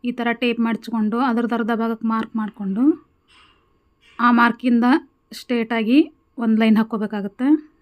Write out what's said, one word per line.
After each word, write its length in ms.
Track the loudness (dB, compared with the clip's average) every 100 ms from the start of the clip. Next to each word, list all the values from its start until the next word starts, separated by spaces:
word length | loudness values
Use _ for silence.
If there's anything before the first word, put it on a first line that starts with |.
| -6
ಈ 20 | -4
ಥರ 100 | -4 -2
ಟೇಪ್ 200 | -2 -2
ಮಡಚ್ಕೊಂಡು 540 | -2 -4 -6 -4 -2 -2 -2
ಅದ್ರದ್ದು 280 | -2 -2 -2
ಅರ್ಧ 140 | -2 -2
ಭಾಗಕ್ಕೆ 260 | -4 -4 -4
ಮಾರ್ಕ್ 200 | -4 -4 -6
ಮಾಡಿಕೊಂಡು 420 | -8 -8 -6 0 2 0 _ _ _ _ _ _ _ _ _ _ _ 0
ಆ 100 | 2 4
ಮಾರ್ಕಿಂದ 480 | 2 0 0 2 2 2 -2 _ _ -20
ಸ್ಟ್ರೇಟಾಗಿ 600 | -6 -4 -2 -4 2 2 2 _ _ -6
ಒಂದು 120 | 0 2
ಲೈನ್ 160 | 4 2
ಹಾಕ್ಕೋಬೇಕಾಗತ್ತೆ. 680 | 2 -4 -6 -6 -8 -4 0 0 0 _